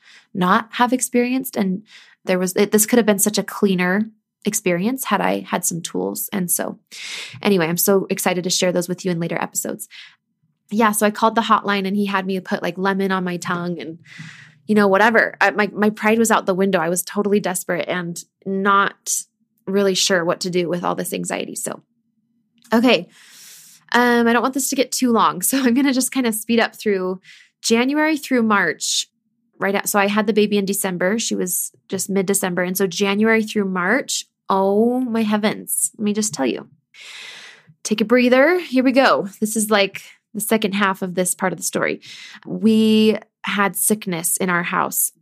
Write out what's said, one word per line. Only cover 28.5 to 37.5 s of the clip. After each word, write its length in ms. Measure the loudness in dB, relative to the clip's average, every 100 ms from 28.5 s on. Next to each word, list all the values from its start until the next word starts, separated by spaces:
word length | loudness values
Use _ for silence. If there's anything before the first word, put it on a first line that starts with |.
| 2 0 -2 -4 -4 -6 _ _ _ _ -6
Right 180 | -2 -2
at, 120 | 0
so 120 | 0
I 80 | 2
had 180 | 2 2
the 60 |
baby 260 | 2 2 2
in 60 |
December. 560 | 0 -2 -4 -2 0 -2
She 160 | -2 -4
was 340 | -4 -4 -8 _ -10
just 220 | -8 -2
mid-December. 540 | -2 0 0 -2 -2
And 120 | -2 0
so 120 | -2
January 560 | 0 0 2 4 2
through 220 | 2 -2 -2
March, 580 | 0 0 0 -2 -8 -8 _ -2
oh 500 | 2 2 4 2 0
my 240 | -2 -2
heavens. 680 | 0 0 0 -2 -6 -4 -4 -4
Let 80 |
me 80 | -2
just 220 | -2 -2
tell 120 | -2 -4
you. 220 | -4 -10 _ _ -20 -20 -18 -18 -20 -20